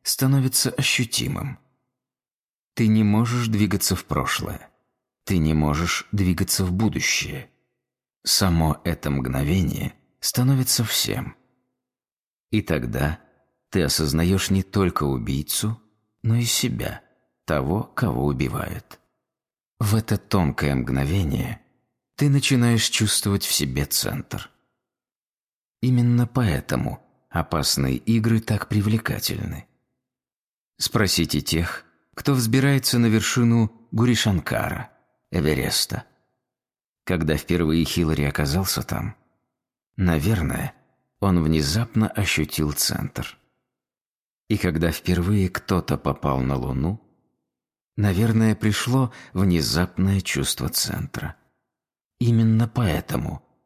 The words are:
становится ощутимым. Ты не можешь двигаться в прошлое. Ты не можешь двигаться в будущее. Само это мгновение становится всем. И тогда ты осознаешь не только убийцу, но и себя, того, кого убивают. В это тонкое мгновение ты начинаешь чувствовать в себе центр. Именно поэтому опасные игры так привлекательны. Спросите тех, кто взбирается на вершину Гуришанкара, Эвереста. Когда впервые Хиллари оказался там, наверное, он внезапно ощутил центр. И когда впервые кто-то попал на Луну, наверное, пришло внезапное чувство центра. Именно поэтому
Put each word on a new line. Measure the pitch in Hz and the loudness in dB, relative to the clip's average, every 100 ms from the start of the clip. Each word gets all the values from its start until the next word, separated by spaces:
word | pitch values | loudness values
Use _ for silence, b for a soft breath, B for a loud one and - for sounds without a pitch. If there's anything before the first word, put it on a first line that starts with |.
становится | - - 131 139 127 - 123 | -6 0 2 2 2 0 0
ощутимым. | - 131 - 117 - - - 139 - _ _ _ _ _ _ _ _ _ _ _ | 0 0 0 -2 -2 -4 -4 -6 -10 _ _ _ _ _ _ _ _ _ _ _
Ты | - 113 | 0 4
не | 110 | 4
можешь | 104 110 117 123 117 | 4 4 2 0 0
двигаться | 107 104 98 - 92 | 0 2 0 0 -2
в | - | -2
прошлое. | 71 65 - - - - _ _ _ _ _ | -4 -2 -4 -6 -10 -16 _ _ _ _ _
Ты | - 95 | -2 2
не | 78 | 2
можешь | 78 76 73 85 - - | 2 2 0 -2 -4 -4
двигаться | 101 92 87 98 - | 0 0 0 0 0
в | 92 | 0
будущее. | 92 110 - - - - - - _ _ _ _ _ _ _ | 0 0 0 -2 -2 -4 -10 -14 _ _ _ _ _ _ _
Само | - - 95 82 78 73 | -2 0 2 4 2 0
это | 85 82 76 | -4 -4 -4
мгновение | 69 64 67 71 - 80 - - - _ _ | -2 -2 -2 0 0 0 -2 -6 -8 _ _
становится | - - 127 135 127 - | -4 0 2 2 0 0
всем. | 110 - - - - - _ _ _ _ _ _ _ _ _ _ _ | 0 -2 -2 -4 -8 -14 _ _ _ _ _ _ _ _ _ _ _
И | 107 | -2
тогда | - 76 60 57 73 80 _ _ _ _ _ | 0 -2 -2 -2 -2 -4 _ _ _ _ _
ты | 95 | -2
осознаешь | 73 - 78 80 85 95 - | 0 0 0 2 2 2 2
не | 95 | 0
только | 92 104 92 - | 0 0 0 0
убийцу, | 73 65 57 69 71 - 107 113 _ _ _ _ | -2 -2 -4 -4 -4 -4 -4 -6 _ _ _ _
но | 113 117 | 0 0
и | |
себя, | 117 - 127 - - - - _ _ _ | 0 -2 -2 -4 -6 -10 -16 _ _ _
того, | - 78 67 98 | -4 -2 0 -2
кого | - - 107 62 | -4 -2 -2 0
убивают. | 73 71 67 - - - - - _ _ _ _ _ _ _ - | 0 0 -2 -4 -6 -10 -14 -20 _ _ _ _ _ _ _ -6
В | 104 | 0
это | 110 110 104 | 0 0 -4
тонкое | - 98 76 - 71 | 0 2 2 0 0
мгновение | 67 62 65 69 98 82 60 62 113 _ _ _ _ _ - | 0 0 -2 0 0 0 -2 -4 -10 _ _ _ _ _ -2
ты | 143 | 2
начинаешь | 139 - 131 120 117 - | 2 2 2 4 2 2
чувствовать | - 107 - 104 98 | 0 0 0 0 -2
в | - | 0
себе | - 71 65 | -2 -2 -2
центр. | 71 - - - - - - _ _ _ _ _ _ _ _ _ _ _ _ _ | -2 -2 -2 -6 -8 -12 -14 _ _ _ _ _ _ _ _ _ _ _ _ _
Именно | 127 123 120 120 120 | 2 4 4 4 2
поэтому | 131 113 71 - 64 - - _ _ _ | 0 0 0 -2 -4 -4 -8 _ _ _
опасные | 85 - 80 73 - 67 64 | -4 -2 -2 0 0 0 -2
игры | - 113 110 113 | 0 2 2 0
так | - 107 - | 0 -4 0
привлекательны. | 107 101 113 - 101 - - - - - _ _ _ _ _ _ _ _ _ _ - | 0 2 0 -2 -6 -6 -6 -8 -10 -14 _ _ _ _ _ _ _ _ _ _ -8
Спросите | - - 95 - 78 73 | -2 0 2 2 0 -2
тех, | - 80 85 - - _ _ | 0 -2 -2 -6 -14 _ _
кто | - - | -6 -2
взбирается | 131 113 131 139 139 - 120 | 0 2 2 4 2 2 2
на | 117 | 4
вершину | 110 107 127 117 117 110 - _ | 4 2 2 4 4 2 -2 _
Гуришанкара, | 110 123 113 110 90 - - - - - _ _ _ _ | 2 2 4 2 0 -2 -4 -4 -6 -10 _ _ _ _
Эвереста. | 90 73 71 - - - - - _ _ _ _ _ _ _ _ _ | 0 0 0 0 -2 -2 -6 -10 _ _ _ _ _ _ _ _ _
Когда | - 90 78 76 | -4 0 0 -2
впервые | - 85 80 82 | 0 0 2 2
Хиллари | 76 - 80 76 | 2 0 0 2
оказался | 71 73 73 82 92 - | 0 0 0 0 -2 -4
там, | - - - - _ _ _ _ _ _ _ - | -6 -6 -6 -10 _ _ _ _ _ _ _ -2
наверное, | 90 80 82 107 76 64 65 - _ _ _ _ | 0 2 0 0 -2 -4 -6 -10 _ _ _ _
он | 98 90 | 2 2
внезапно | 78 80 71 95 117 113 110 | 4 2 0 -2 0 0 0
ощутил | - 95 - 76 - 76 | 0 -2 -2 -2 -2 -2
центр. | 71 - - - - 64 - _ _ _ _ _ _ _ _ _ _ - | -2 -2 -4 -6 -8 -10 -14 _ _ _ _ _ _ _ _ _ _ -4
И | 104 | -2
когда | 90 80 82 | 0 0 0
впервые | - - 90 87 104 92 | 0 0 0 2 2 0
кто-то | - - 92 - 69 | -2 -2 -2 0 -2
попал | - 71 73 67 | -2 -2 -2 0
на | 64 69 | 0 -2
Луну, | 64 65 76 110 _ _ _ _ _ _ _ _ _ - | -2 -2 -2 -4 _ _ _ _ _ _ _ _ _ -2
наверное, | 104 92 113 113 110 | 0 2 2 4 2
пришло | 104 107 104 - 131 123 B B | 2 0 0 0 0 0 B B
внезапное | 92 98 85 62 73 90 - 95 98 | 0 2 2 2 0 -2 0 0 0
чувство | - 71 65 - - | -2 -2 -2 -4 -4
центра. | - - - - - 71 - _ _ _ _ _ _ _ _ | -2 -4 -4 -8 -8 -10 -12 _ _ _ _ _ _ _ _
Именно | 120 113 110 110 113 | 2 4 4 4 2
поэтому | - 104 73 - - - 76 - _ | 0 0 0 -2 -4 -4 -8 -14 _